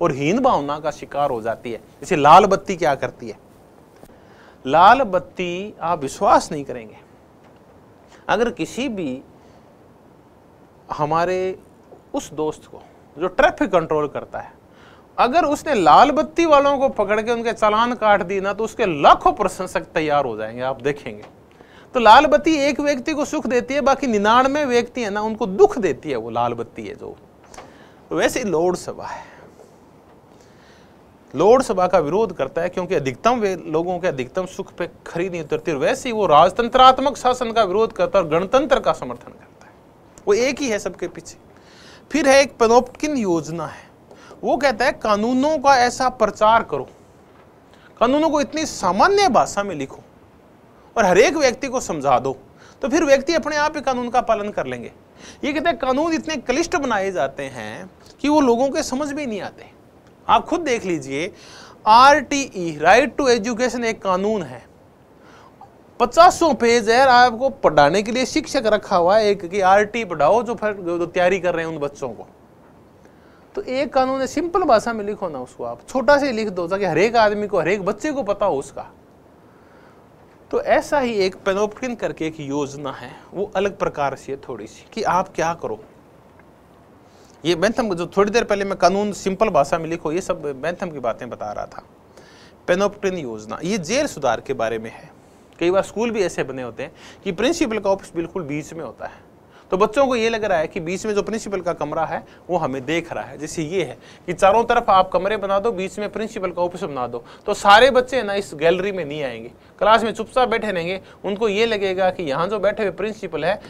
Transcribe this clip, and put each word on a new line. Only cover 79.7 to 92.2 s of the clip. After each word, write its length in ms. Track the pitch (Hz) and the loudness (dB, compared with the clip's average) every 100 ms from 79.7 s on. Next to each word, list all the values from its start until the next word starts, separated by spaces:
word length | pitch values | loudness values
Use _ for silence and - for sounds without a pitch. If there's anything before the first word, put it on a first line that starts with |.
| - - - - - - _ - | -20 -20 -20 -20 -20 -20 _ -6
तो 100 | 247 | -4
ऐसा 380 | - 247 302 294 | 2 0 2 -2
ही 140 | 247 214 | 0 0
एक 200 | 190 185 | -2 -2
पेनोप्टकिन 600 | - 190 208 208 262 233 | -2 -2 -2 -4 -10 -6
करके 320 | 180 151 160 | -8 -6 -8
एक 120 | 160 | -8
योजना 520 | 143 143 139 135 143 | -6 -4 -4 -6 -12
है, 200 | 131 123 147 - | -12 -14 -18 -14
वो 180 | 160 202 185 | -8 -6 -2
अलग 220 | 202 - | -4 -2
प्रकार 380 | 135 - 139 131 | -6 -2 -4 -6
से 160 | - | -10
है 60 | 135 - | -12 -12
थोड़ी 200 | 117 107 | -14 -14
सी, 180 | - - | -18 -14
कि 100 | - | -6
आप 300 | 156 175 202 - | -2 -2 -2 -4
क्या 180 | 165 | -4
करो। 260 | 170 127 107 - - - - - - - - - - - - - - - - | -4 -8 -10 -14 -20 -20 -20 -20 -20 -20 -20 -20 -20 -20 -20 -20 -20 -20 -8
ये 120 | 147 170 | -4 0
बेंथम, 380 | 190 233 233 | 0 0 -2
जो 120 | 175 175 | -4 -4
थोड़ी 240 | - 208 | 0 0
देर 120 | 226 | 2
पहले 220 | 220 202 196 | 0 -2 -2
मैं 120 | 196 | 2
कानून 340 | 175 196 208 | 2 2 -2
सिंपल 360 | 196 196 190 220 | -4 -4 0 2
भाषा 280 | 165 143 175 | 2 2 -2
में 100 | 160 | -4
लिखो, 220 | 165 160 | -6 -4
ये 100 | 160 | -4
सब 200 | 190 175 147 135 | -4 -6 -8 -8
बेंथम 300 | 147 175 185 | -8 -6 -8
की 80 | 151 | -6
बातें 300 | 120 107 127 | -6 -6 -8
बता 220 | 120 110 | -10 -10
रहा 140 | 104 101 | -10 -12
था। 180 | - - - - - | -14 -20 -20 -20 -20